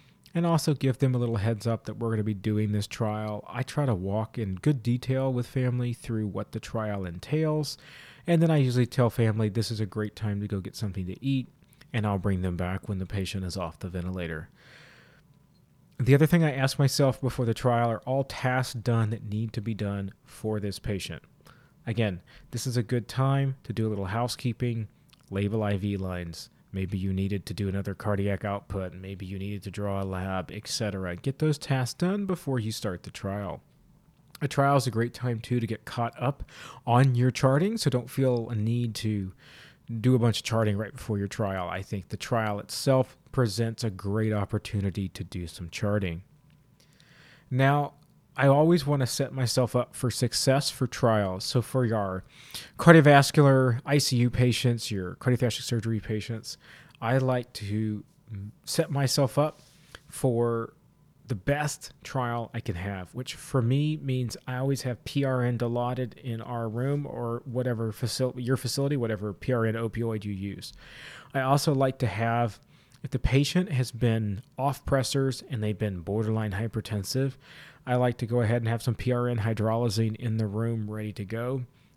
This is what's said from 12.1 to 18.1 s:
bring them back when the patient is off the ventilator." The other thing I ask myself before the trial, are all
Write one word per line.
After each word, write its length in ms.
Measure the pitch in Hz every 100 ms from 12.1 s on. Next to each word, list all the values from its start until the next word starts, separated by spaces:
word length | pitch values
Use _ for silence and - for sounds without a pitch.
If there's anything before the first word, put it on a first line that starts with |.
| 98
bring 240 | 98 92
them 120 | 92 87
back 300 | 90 95 -
when 120 | 95
the 80 | 92
patient 360 | 104 92 98
is 140 | 92 92
off 220 | 85 -
the 100 | 95
ventilator." 600 | 90 90 92 85 80 - _ - - - - - - _ _ _ _ _ _ _ -
The 160 | 123
other 140 | 139 156
thing 160 | 175
I 100 | 156
ask 240 | 135 135 -
myself 420 | 139 - 135 -
before 260 | 131 - 117
the 100 | 113
trial, 340 | 127 117 117
are 120 | 113
all 220 | -